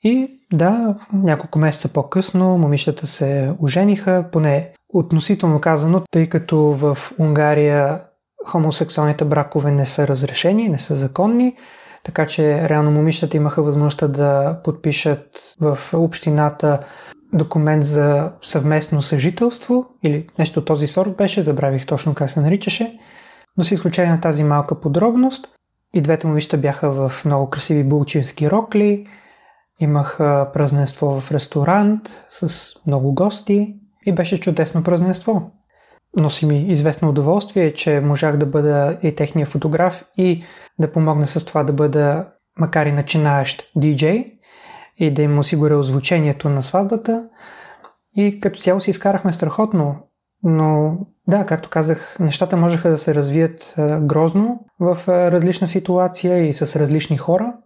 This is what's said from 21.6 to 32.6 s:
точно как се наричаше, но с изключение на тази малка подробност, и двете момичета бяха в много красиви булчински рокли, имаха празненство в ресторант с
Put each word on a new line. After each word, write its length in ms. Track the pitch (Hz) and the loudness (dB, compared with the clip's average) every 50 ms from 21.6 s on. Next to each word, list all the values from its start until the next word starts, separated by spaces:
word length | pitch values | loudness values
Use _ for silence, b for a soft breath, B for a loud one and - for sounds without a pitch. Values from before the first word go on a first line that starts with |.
| 143 139 135 131 131 | 0 0 0 -2 -2
точно 280 | - 156 135 - 156 143 | -2 -4 -2 -2 -2 -2
как 160 | - 147 131 | -2 -4 -4
се 100 | - 160 | 0 0
наричаше, 580 | 143 151 175 196 - - - - 226 233 - B B B B B B B B B B B B | 2 2 2 0 0 -4 -4 -4 -4 -6 -6 B B B B B B B B B B B B
но 80 | - 175 | -2 0
с 60 | 165 | 0
изключение 420 | 202 180 - 180 165 - 180 170 165 | 0 0 0 -2 0 0 2 2 2
на 80 | 165 | 0
тази 240 | 165 170 151 147 151 | 0 0 0 2 2
малка 360 | 147 147 147 143 - 160 - | 2 2 2 0 -2 -4 -4
подробност, 680 | - 151 139 170 196 233 233 247 254 262 262 - - - _ _ _ _ _ _ _ _ - | -2 -2 0 2 2 2 2 2 2 2 0 -4 -14 -16 _ _ _ _ _ _ _ _ -2
и 60 | 180 | -2
двете 260 | 147 143 165 156 160 | 0 2 0 0 0
момичета 320 | 165 151 151 143 - - 151 | 0 0 0 0 0 -2 0
бяха 320 | 135 143 139 - - 147 | 0 -2 -2 -2 -2 -2
в 340 | 139 135 135 131 127 - - | -2 0 -2 -2 -4 -4 -2
много 260 | 156 143 139 139 135 | 0 0 0 0 -2
красиви 340 | - 147 - - 160 147 143 | -4 -6 -2 0 0 0 2
булчински 680 | 135 143 147 143 - - 156 135 131 - - 151 147 | 2 2 0 0 0 -2 -2 -2 -2 -4 -2 -2 0
рокли, 560 | 165 214 226 - - 214 208 208 208 202 208 B B B B B B B B B B B B B _ _ | 2 0 -2 0 -2 0 0 0 0 -2 -4 B B B B B B B B B B B B B _ _
имаха 680 | 160 147 147 147 139 - - - 160 147 143 139 139 139 - | 0 0 2 0 0 -2 -2 0 2 2 4 2 0 0 0
празненство 680 | 147 147 139 135 143 143 135 - - - 147 139 135 | 0 0 2 2 0 0 0 -2 -2 -2 -2 -2 -2
в 120 | 131 - 151 | -4 -4 -4
ресторант 920 | 147 - - - 151 143 160 180 202 208 202 214 214 214 - - - - _ | -4 -4 -2 -2 0 2 2 2 4 4 2 0 -2 -4 -12 -20 -20 -20 _
с 420 | - - - 160 - - | -10 -6 -6 -4 -4 -6